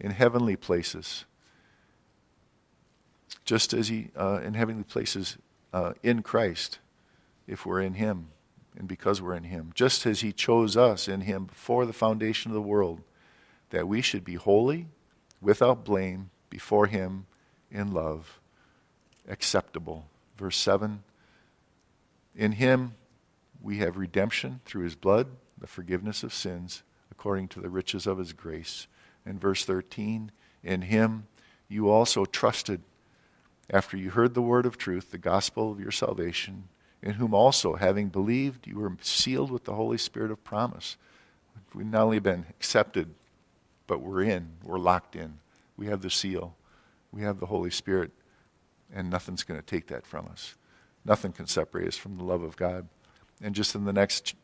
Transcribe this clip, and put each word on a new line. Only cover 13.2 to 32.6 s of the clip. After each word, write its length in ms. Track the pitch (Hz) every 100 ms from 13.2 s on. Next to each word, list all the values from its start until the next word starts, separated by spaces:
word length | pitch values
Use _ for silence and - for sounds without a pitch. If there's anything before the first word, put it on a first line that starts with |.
| _ _ _ _ -
that 180 | 85 85
we 140 | 107
should 220 | - 101
be 100 | 87
holy, 540 | 87 - 101 123 160 160 - _ _ _ -
without 440 | 101 107 123 120
blame, 460 | 98 98 95 92 92 _ -
before 360 | - - 104 104
him 400 | 107 92 95 95 _ _ _ _
in 220 | 104 101
love, 460 | 90 80 78 80 - _ _ _ _ _ _ _ _ -
acceptable. 800 | 101 - 98 - 82 82 80 78 _ _ -
Verse 200 | 98 -
seven, 480 | - 98 107 104 98 _ _ _ _ _ _ _ _ _ _ _ _
"In 180 | - 107
him 420 | 107 131 131 127 113 _ _ _ _ _ -
we 180 | 104 101
have 180 | 90 90
redemption 640 | 92 95 104 - 131 127
through 200 | - 101
his 120 | 87 78
blood, 320 | 95 104 131 127 _ -
the 100 | -
forgiveness 560 | - 87 92 104 104
of 120 | -
sins, 480 | - 95 87 90 - _ _ -
according 380 | - 104 98 92
to 120 | -
the 100 | 92
riches 360 | 92 - 101 101
of 120 | 95
his 140 | 87
grace." 560 | 82 82 80 82 - - _ _ _
And 160 | - 95
verse 240 | 98 95
thirteen, 680 | - 92 - - 107 110 107 - _ _
"In 200 | 90 92
him 460 | 92 110 113 110 107 _ _ _ -
you 200 | 104 104
also 360 | 107 117 -
trusted, 580 | 98 - 110 -